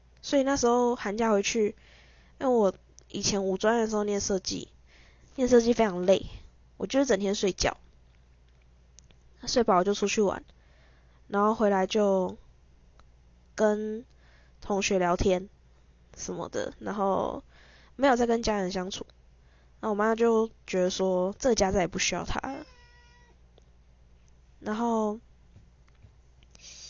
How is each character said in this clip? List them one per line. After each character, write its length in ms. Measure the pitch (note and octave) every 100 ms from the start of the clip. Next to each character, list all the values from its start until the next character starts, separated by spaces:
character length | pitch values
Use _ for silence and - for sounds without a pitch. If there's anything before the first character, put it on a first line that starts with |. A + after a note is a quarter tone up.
| _ _
所 160 | - C#4+
以 40 |
那 140 | C4+ C#4
时 100 | A#3+
候 300 | A#3+ A#3+ B3
寒 200 | G#3 G#3+
假 120 | A3+
回 120 | G3+
去， 320 | G3+ A#3 G#3 - - - - - - -
因 80 | C4+
为 0 |
我 260 | A#3+ G3 - _ - -
以 120 | -
前 240 | G3 G3+
五 140 | F#3+ F#3
专 220 | G#3+ A#3
的 80 | A3
时 80 | G#3+
候 80 |
念 160 | G#3 G3+
设 180 | - F#3+
计， 300 | - F#3 - - - - - - -
念 140 | - B3
设 120 | A#3+
计 120 | A3+
非 120 | A#3
常 220 | A3 F3+ F3+
累， 200 | F#3+ - - - - _ -
我 100 | F#3+
就 140 | C4+
是 60 | C4
整 120 | G3
天 160 | G3+
睡 160 | G#3 G3
觉， 260 | - - - - - - - - _ _ _ _ _ _ - - - - - B3
睡 180 | B3+
饱 180 | A3+ F3+
就 120 | G3
出 120 | G#3 G3+
去 140 | -
玩， 240 | G3 - - - - _ - - _ _ -
然 140 | G3+
后 120 | G#3
回 160 | A3 G#3
来 160 | F#3+ F#3+
就 500 | G#3+ G3+ F#3+ F#3 G#3+ - - _ _ - - - - - _ _
跟 500 | - G#3+ G#3 G#3+ A3 B3+ _ - - _ -
同 220 | - G3
学 160 | - F#3+
聊 180 | F3 F3+
天 320 | G3+ F3+ F#3+ _ _ _ - _ - -
什 180 | -
么 160 | E3+ -
的， 240 | - - -
然 140 | -
后 480 | G#3 G3 F#3 - - - - - - - -
没 100 | C4+
有 80 |
再 120 | A#3+ A#3
跟 160 | A#3
家 160 | A3+ G#3
人 120 | F#3
相 200 | F#3+ F#3
处。 160 | - - - - - - _ _ _
那 100 | G#3+
我 40 |
妈 200 | G3+ G#3+
就 360 | A3+ A#3 A3+ A3+ - -
觉 140 | F#3
得 80 | F3+
说， 460 | - F#3+ F3+ F#3 -
这 160 | C4+
家 160 | A3 F#3+
再 100 | G3+
也 60 | F3
不 120 | F#3
需 160 | -
要 100 | F3
她 160 | - -
了。 240 | - C#4 - - - - - A#5+ - - - - - - - - - - - - _ -
然 140 | G3+
后， 460 | G#3+ A#3 A3+ G#3+ A3 - - - - - - - - - _ _ _ - - - -